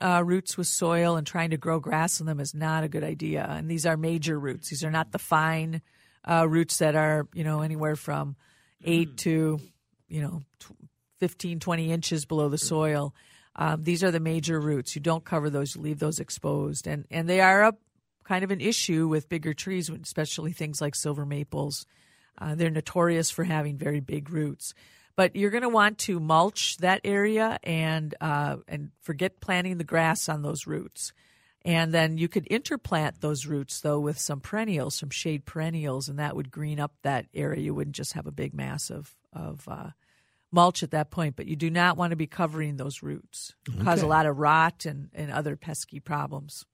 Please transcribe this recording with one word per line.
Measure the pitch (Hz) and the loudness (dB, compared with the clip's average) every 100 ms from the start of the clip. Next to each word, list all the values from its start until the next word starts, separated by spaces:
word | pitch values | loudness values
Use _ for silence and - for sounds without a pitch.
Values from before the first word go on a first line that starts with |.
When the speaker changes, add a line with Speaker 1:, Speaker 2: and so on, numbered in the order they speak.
Speaker 1:
uh, | 185 175 | 2 4
roots | 175 185 - - | 4 2 0 -4
with | 175 | -2
soil | - 170 170 170 165 | 0 2 4 4 2
and | 147 | -2
trying | 175 165 | -2 -2
to | 156 | -2
grow | 165 160 | 0 -2
grass | 143 156 170 - | 0 0 2 0
in | 160 | -2
them | 147 | -4
is | 139 | -4
not | 151 160 160 | -2 0 0
a | 156 | 0
good | 151 | -2
idea. | 151 151 156 151 - | -4 -4 -2 -2 -2
And | 156 160 | -4 -4
these | 165 165 | 0 0
are | 160 | 2
major | 165 165 151 151 | 0 0 0 -2
roots. | 139 - - | -4 -6 -8
These | 139 160 | -6 -2
are | |
not | 160 160 | 0 -2
the | 151 | -6
fine, | - 156 160 160 160 160 - _ _ _ | 2 4 4 2 -2 -6 -8 _ _ _
uh, | - 165 160 | 2 4 6
roots | 165 160 - | 4 2 2
that | 160 151 | 4 4
are, | 156 156 147 | 4 2 -2
you | 175 | -4
know, | 156 151 | -2 0
anywhere | 156 156 151 151 | -2 -2 -2 -2
from | - 147 143 139 _ _ _ _ 170 | -4 -4 -4 -8 _ _ _ _ 0
eight | 170 160 123 | 2 2 -2
to, | - 160 156 151 - _ _ _ _ | 0 2 2 0 -6 _ _ _ _
you | 156 | -4
know, | 143 165 139 _ | -4 -6 -12 _
tw-, | - - 151 _ _ _ | -20 -20 -20 _ _ _
fifteen, | 180 - 175 165 | -2 -2 -6 -4
twenty | 185 165 160 | -2 0 0
inches | 165 - 160 143 | 0 0 -4 0
below | 156 147 | 0 0
the | 151 | 0
soil. | - 156 156 147 143 - _ - _ - | 0 2 2 2 -2 -6 _ -20 _ -2
Um, | 156 160 | -2 0
these | 156 175 | 0 2
are | 185 | 2
the | 165 | 2
major | 160 160 156 160 | 0 0 0 0
roots. | 151 143 - 151 | 2 0 -2 -4
You | |
don't | 165 165 - | 0 0 0
cover | 165 147 | -2 0
those. | 143 143 170 | -2 -2 -4
You | |
leave | 151 147 | -6 -2
those | 156 156 | -2 -2
exposed. | 143 - 151 147 147 147 156 | -6 -6 -2 0 -2 -4 -6
And, | 147 - | -6 -4
and | 165 165 | -4 2
they | 185 | 6
are | 190 196 | 8 8
a | 214 214 _ _ _ _ | 6 4 _ _ _ _
kind | - 185 | -4 -2
of | 190 | 0
an | 196 | 0
issue | 202 233 - 160 160 | 0 0 0 2 2
with | 156 - | 0 -2
bigger | 165 160 147 | -4 -4 -4
trees, | 190 185 165 | -4 -4 -4
especially | 170 156 - 156 - 156 | -8 -8 -4 -4 -4 -6
things | - 151 143 | -6 -6 -4
like | 147 - | -4 -2
silver | 151 147 143 | -2 -2 -2
maples. | 143 147 147 143 143 - _ _ _ _ - | -4 -4 -4 -4 -6 -10 _ _ _ _ -10
Uh, | 156 | -6
they're | 156 165 | 0 2
notorious | 156 - 180 170 165 160 | 2 0 2 4 4 0
for | - | -2
having | 175 156 147 143 | 0 0 0 -2
very | 147 147 | -2 -2
big | 135 151 143 | -4 -6 -4
roots. | 165 147 139 - - - _ _ - | -2 -2 -4 -12 -14 -20 _ _ 2
But | 185 196 | 2 4
you're | 202 | 0
gonna | 233 247 | 2 4
want | 220 208 214 - | 6 6 4 -2
to | 175 | -2
mulch | 156 160 196 - - - | 4 6 6 2 -4 2
that | 180 190 | 2 2
area | 196 202 208 214 220 - | 2 2 2 2 0 0
and, | - 160 160 160 151 - | -2 0 0 0 -4 -4
uh, | 160 147 147 139 - | -2 0 0 -4 -8
and | 147 147 - | -10 -10 -12
forget | - 143 185 - | -8 -2 -2 -4
planting | - 180 185 180 | -2 0 0 -4
the | |
grass | 156 165 160 - - | 0 2 2 2 -2
on | 151 | -2
those | 147 156 - | -4 -6 -6
roots. | 156 - - - - _ _ _ _ 175 | -6 -8 -10 -12 -12 _ _ _ _ 0
And | 165 165 | 2 4
then | 165 160 160 | 4 4 2
you | 170 | 0
could | 202 143 | 0 0
interplant | 220 - 285 - 170 151 - | -2 -2 -6 -2 0 0 -2
those | 151 143 147 | -4 -4 -4
roots, | 147 135 - | -4 -4 -4
though, | 151 147 | 0 0
with | 147 147 | 0 -4
some | - 143 | -4 -6
perennials, | - 214 220 160 131 - | -4 -4 0 0 -2 -4
some | 143 | -6
shade | - 165 147 - | -4 -4 -4 -6
perennials, | 156 160 165 147 131 139 | -4 -4 -2 -2 -4 -4
and | 143 | -4
that | 147 147 | -4 -4
would | 135 | -6
green | 151 151 147 | -6 -4 -2
up | 147 - | -4 -2
that | 143 131 - | -2 -2 -2
area. | 151 143 147 | -4 -2 -2
You | 151 147 | -2 -4
wouldn't | 143 143 | -4 -6
just | 143 | -8
have | 151 151 | -8 -8
a | |
big | 139 139 | -6 -6
mass | 143 135 143 - | -6 -6 -6 -8
of, | - 143 _ _ | -10 -12 _ _
of, | 165 - 139 - | -12 -10 -10 -12
uh, | - - - _ _ _ _ _ | -12 -12 -16 _ _ _ _ _
mulch | 175 175 - | 6 6 4
at | 151 | -2
that | 156 147 | -2 -2
point, | - 151 - | -2 -4 -4
but | - | -8
you | 151 | -4
do | 165 | 0
not | 175 180 165 | 4 4 4
wanna | 175 165 | 0 -2
be | 156 | -4
covering | - 165 156 151 139 | -2 -2 -2 -4 -4
those | 135 - | -6 -8
roots. | 143 143 - - - - - | -10 -10 -12 -16 -16 -14 -10
It | 101 | 0
cause | 113 170 | 2 4
a | 151 | 6
Speaker 2:
Okay. | |
Speaker 1:
lot | 156 156 | 4 4
of | 139 | 4
rot | 147 160 165 - 160 | 4 6 4 0 -10
and, | 143 143 | -10 -12
and | - 147 | -10 -6
other | 143 147 143 | -4 -4 -6
pesky | - 147 - 147 | -8 -10 -10 -14
problems. | - 147 139 139 143 - - | -6 -4 -4 -8 -12 -16 -10